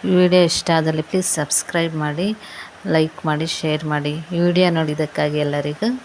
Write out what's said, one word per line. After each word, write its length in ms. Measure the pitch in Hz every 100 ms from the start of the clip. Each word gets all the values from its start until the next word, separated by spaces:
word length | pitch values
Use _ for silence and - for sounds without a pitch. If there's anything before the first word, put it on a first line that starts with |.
| 185
ಈ 40 | 180
ವಿಡಿಯೋ 220 | 180 180 170
ಇಷ್ಟ 200 | - - 165
ಆದಲ್ಲಿ 260 | 160 156 151
ಪ್ಲೀಸ್ 200 | 185 185 -
ಸಬ್ಸ್ಕ್ರೈಬ್ 560 | 147 - - 170 165 156
ಮಾಡಿ, 240 | 151 147 196 214 - - - - 190
ಲೈಕ್ 220 | 160 160 - 160
ಮಾಡಿ, 180 | 151 160 -
ಶೇರ್ 260 | 160 151 151
ಮಾಡಿ. 200 | 147 147 151 160
ಈ 40 | 170
ವಿಡಿಯೋ 220 | 175 175 180 165
ನೋಡಿದ್ದಕ್ಕಾಗಿ 640 | 156 151 151 - 151 151
ಎಲ್ಲರಿಗೂ 440 | 147 147 147 151 226 254